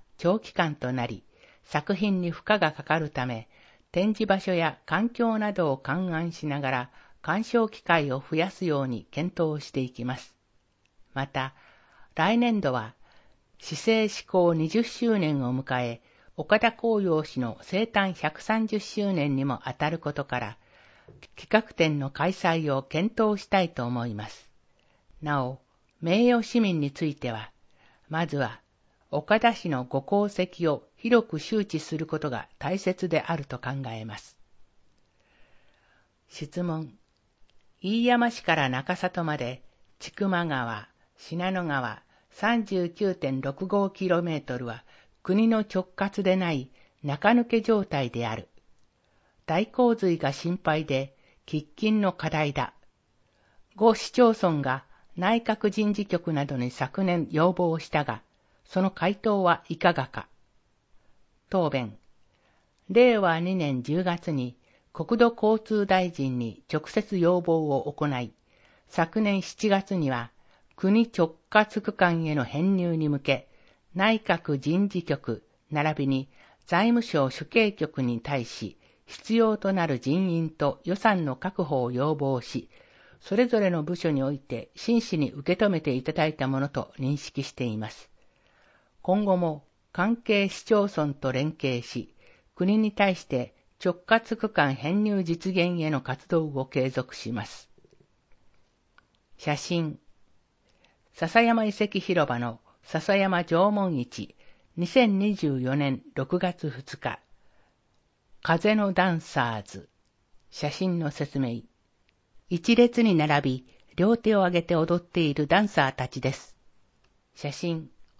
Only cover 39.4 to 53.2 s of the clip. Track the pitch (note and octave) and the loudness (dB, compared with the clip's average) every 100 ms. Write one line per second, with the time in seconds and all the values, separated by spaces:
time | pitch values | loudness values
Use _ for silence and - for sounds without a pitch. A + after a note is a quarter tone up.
39.4 | B2 B2+ - _ _ _ - - G3 F3 | -6 -8 -16 _ _ _ -16 -4 -2 0
40.4 | E3+ C3+ A#2 G#2+ G#2 _ _ _ - E3 | -2 -2 -4 -6 -12 _ _ _ -10 -6
41.4 | F3+ F#3 E3+ C#3 A#2+ - - _ _ - | -2 -2 -2 -2 -4 -8 -16 _ _ -4
42.4 | G3+ A#3 G#3+ F#3+ F3 E3+ G3+ F3+ C3+ C3+ | 0 0 0 -2 -2 -2 -2 -2 -2 -2
43.4 | C#3 C3+ F#3+ G3+ G3 - F#3 F3 E3+ D3+ | -4 -6 -2 0 0 -2 0 0 0 -4
44.4 | - B2 A#2+ A2 - - _ _ - G3 | -4 -8 -8 -10 -16 -20 _ _ 0 2
45.4 | A3+ A3+ G#3 F#3+ F#3 - G3 G3+ F#3+ F#3 | 4 2 0 -4 -6 -4 -4 0 2 2
46.4 | F3 C#3+ B2+ - _ _ D3 C#3+ - A#3+ | 2 -2 -6 -14 _ _ -6 0 4 4
47.4 | A#3+ A#3 G#3+ G#3+ F#3+ C#3+ B2 A#2 A#2 A2 | 2 0 2 0 0 -2 -4 -4 -6 -6
48.4 | - - _ _ _ _ _ _ _ _ | -10 -20 _ _ _ _ _ _ _ _
49.4 | - E3 A3 - A#3+ A3+ F#3 E3 C#3 C#3 | -2 -2 0 2 2 4 2 2 0 -2
50.4 | E3+ F3+ - D3+ D3+ C3+ C#3 _ _ _ | -4 -2 0 0 0 -2 -4 _ _ _
51.4 | - D#3 D3+ - G#3+ G#3+ G3 - D#3 D#3 | -8 -6 -6 -4 0 2 2 -2 -2 -2
52.4 | D3 C#3 B2 - _ _ _ _ | -2 -2 -6 -8 _ _ _ _